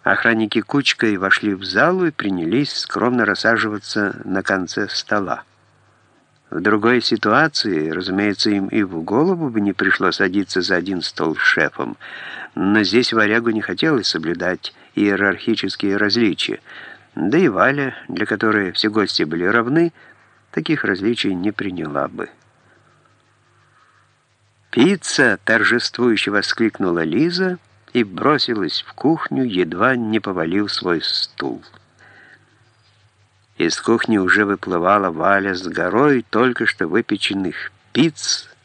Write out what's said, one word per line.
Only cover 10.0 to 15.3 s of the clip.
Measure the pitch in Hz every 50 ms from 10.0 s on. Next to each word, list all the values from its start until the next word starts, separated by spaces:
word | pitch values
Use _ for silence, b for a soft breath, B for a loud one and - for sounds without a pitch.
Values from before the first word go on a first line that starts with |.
| 95 92
садиться | 85 - 101 95 90 101 95 - - 95 90
за | 85 95
один | 87 85 95 98 90
стол | - - - - 85 80 78
с | -
шефом, | - - - - 76 73 - - - 58 - B B B B B B B B B B B B
но | - 90 95 104 110 107
здесь | 92 101 120 123 - 117
Варягу | 113 107 101 107 117 117 117
не | 110 110
хотелось | 101 - 92 - - 165 156 120 95 -
соблюдать | - 87 80 82 87 85 - 90 90 82 - - b b b b b
иерархические | - 104 101 101 95 101 101